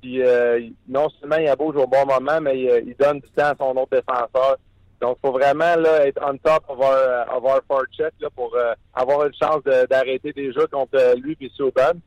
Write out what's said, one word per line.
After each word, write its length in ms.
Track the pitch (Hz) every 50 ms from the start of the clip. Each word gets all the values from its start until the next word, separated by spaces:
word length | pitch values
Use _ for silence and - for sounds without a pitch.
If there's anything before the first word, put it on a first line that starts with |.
Puis, 200 | - 127 127 131
euh, 380 | 127 127 123 120 120 120 120 120
il, 140 | 120 113 117 _ _ -
non 180 | 127 135 151 156
seulement 280 | - _ - 143 151 160
il 80 | 160
la 100 | 151 135
bouge 220 | 127 151 160 147 143
au 100 | 135 127
bon 180 | 127 135 139
moment, 360 | 139 135 131 127 139 151 160
mais 180 | 156 143 135 131
il, 300 | 127 127 120 120 113 120
il 60 | 123 _
donne 220 | 139 143 147 143
du 80 | 135 _
temps 220 | _ - 147 147
à 40 | 143 -
son 200 | 143 131 127 131
autre 140 | 131 - -
défenseur. 600 | 131 - - 131 123 120 110 _ 131 131 135 135 - _ _ _ _ _ _ _ _
Donc, 160 | 123 120 127 -
faut 120 | _ 139 127
vraiment 420 | 131 135 143 139 151 160 170 175
là, 320 | 165 160 160 156 156 143 139
être 140 | 135 - 143
on 140 | 143 139 135
top 260 | _ 156 156 156 - -
of 100 | 143 120
our, 580 | 131 135 135 135 131 131 123 123 120 113 - 127
of 60 | 117
our 160 | 131 135 135 - _
forecheck, 460 | 143 135 131 - - - 156 156 - _
là, 100 | 151 147 _
pour, 220 | - 123 117 113
euh, 180 | 123 120 117 113 - _ _ _
avoir 320 | 127 127 127 143 143 147
une 80 | 147 135
chance 280 | - - 156 156 156 139
de, 220 | 143 135 127 127 123
d'arrêter 440 | 131 131 135 127 131 131 _ 147
des 220 | 147 139 139 135 120
jeux 140 | 135 156 160
contre, 300 | - 139 135 123 - 135
euh, 180 | 127 123 123
lui 220 | 123 127 143 160 _
et 100 | 135 123 -
Subban. 460 | - 143 131 - - 127 147 175 175 -